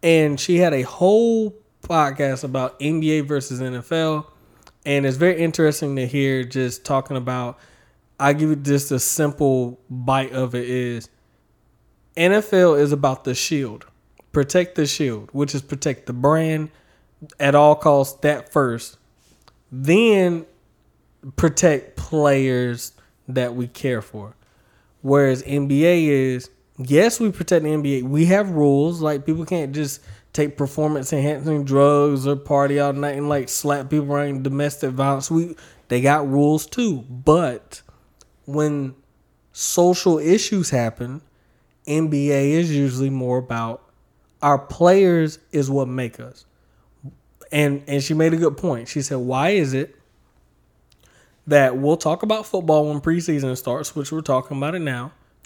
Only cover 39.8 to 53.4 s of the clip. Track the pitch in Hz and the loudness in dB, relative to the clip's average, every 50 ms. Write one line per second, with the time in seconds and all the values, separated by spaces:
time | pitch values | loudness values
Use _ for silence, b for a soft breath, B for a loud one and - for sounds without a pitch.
39.8 | 175 175 180 175 - 190 165 156 151 160 180 220 - - - 196 170 - - 127 | 4 4 4 2 2 2 2 2 4 2 2 2 2 -2 -2 -2 -2 0 0 0
40.8 | 120 113 110 - 120 120 131 156 _ _ _ _ _ _ _ _ _ _ _ _ | -2 -2 -4 -8 -12 -10 -10 -14 _ _ _ _ _ _ _ _ _ _ _ _
41.8 | _ - 147 156 160 156 143 143 143 143 143 139 139 143 151 165 175 165 151 143 | _ -4 -2 -2 0 0 0 0 0 0 2 2 2 2 2 2 0 0 0 0
42.8 | 139 139 127 127 135 135 135 131 127 123 123 127 123 123 120 117 117 117 113 - | 0 0 0 -2 -4 -2 -2 -4 -2 -2 -2 -2 -2 -4 -6 -6 -6 -6 -8 -12
43.8 | _ _ _ _ _ _ _ _ _ _ _ _ - 143 143 135 139 - - - | _ _ _ _ _ _ _ _ _ _ _ _ 2 2 2 2 0 -8 -2 2
44.8 | 170 175 185 196 196 185 175 165 160 156 151 - _ _ - 151 139 135 135 139 | 4 6 6 6 6 4 4 4 2 0 -4 -8 _ _ -2 -2 -2 0 0 -2
45.8 | 135 127 127 131 127 120 - - 127 120 127 _ _ _ _ _ _ _ _ _ | -2 -2 -4 -6 -6 -6 -8 -12 -18 -18 -18 _ _ _ _ _ _ _ _ _
46.8 | _ _ _ _ _ 135 - _ _ _ _ _ - - - 147 147 143 139 143 | _ _ _ _ _ -20 -20 _ _ _ _ _ -20 -6 0 0 2 2 0 -4
47.8 | 139 - 139 143 139 - 160 151 160 160 165 165 170 160 143 - - 175 143 117 | -6 -4 -4 -4 -2 -2 0 2 2 2 2 2 0 0 0 -2 -4 -4 -4 -4
48.8 | 117 - - 147 135 - 143 131 123 123 127 131 143 170 202 202 165 135 131 131 | -6 -8 -6 -6 -6 -4 -6 -6 -4 -2 -2 0 0 2 2 2 0 0 -2 -4
49.8 | 143 - - _ _ _ _ _ _ _ _ _ _ _ _ _ _ _ _ _ | -4 -6 -10 _ _ _ _ _ _ _ _ _ _ _ _ _ _ _ _ _
50.8 | _ _ _ _ b b b b b b b b b - 147 143 139 131 127 131 | _ _ _ _ b b b b b b b b b 4 4 6 6 4 2 0
51.8 | 139 147 160 165 - 156 160 175 - 214 220 220 214 - - 190 175 160 156 151 | 0 0 0 0 0 -2 -2 -2 -2 -2 -2 -2 -4 -6 -6 -6 0 2 2 2
52.8 | 151 151 151 147 139 165 165 175 165 - 160 143 | 2 0 -4 -4 -2 -2 -2 -2 -2 -2 -4 -2